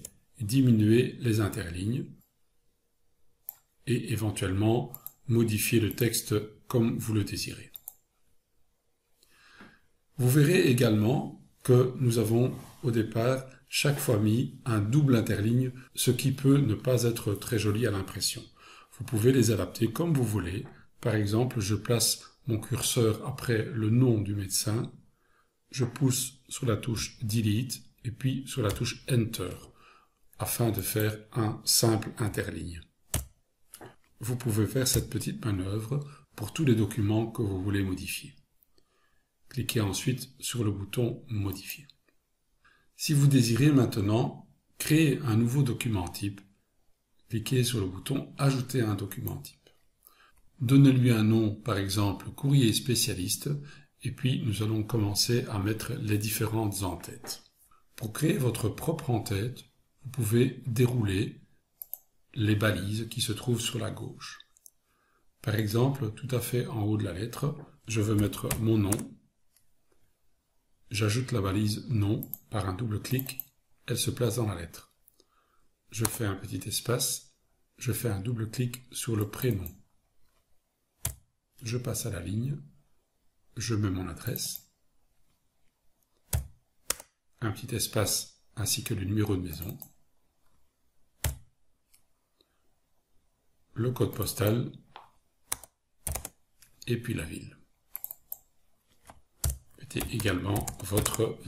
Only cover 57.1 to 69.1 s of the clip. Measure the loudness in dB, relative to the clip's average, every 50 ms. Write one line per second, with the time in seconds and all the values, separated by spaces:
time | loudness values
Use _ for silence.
57.1 | -16 -14 -12 -14 -14 -14 -16 _ _ _ _ _ _ _ _ _ _ -10 -10 -8
58.1 | -4 0 0 2 2 2 0 0 0 0 -2 -2 -2 -4 -4 -4 -4 -2 -2 0
59.1 | 0 0 0 -2 -2 -2 -2 -4 -8 -12 -16 _ _ _ _ _ _ _ -16 -8
60.1 | -4 -2 0 2 4 4 4 4 0 -4 -6 -2 2 2 2 4 2 2 0 0
61.1 | 0 0 -2 -4 -6 -14 -20 -20 _ _ _ _ _ -20 -20 _ -18 -20 _ _
62.1 | _ _ _ _ -4 0 2 2 2 4 2 2 0 0 -2 -4 -4 -6 -6 -6
63.1 | -6 -6 -4 -4 -4 -4 -2 -2 -2 -2 -2 -4 -4 -4 -6 -6 -8 -10 -12 -12
64.1 | -14 -14 -16 -16 -16 -18 -20 _ _ _ -20 -20 _ _ _ _ _ _ _ _
65.1 | _ _ _ _ _ _ -6 -4 -2 -2 0 0 2 2 2 2 0 -2 -4 -6
66.1 | -6 -8 -6 -4 -4 -2 -2 -2 -2 -2 -2 -2 -4 -2 0 0 0 0 -2 -4
67.1 | -6 -6 -8 -8 -6 -4 -4 -4 -4 -6 -12 -20 -20 _ -10 -4 -2 0 0 2
68.1 | 2 2 2 0 -2 -2 0 0 0 2 2 2 2 4 2 2 2 0 -2 -4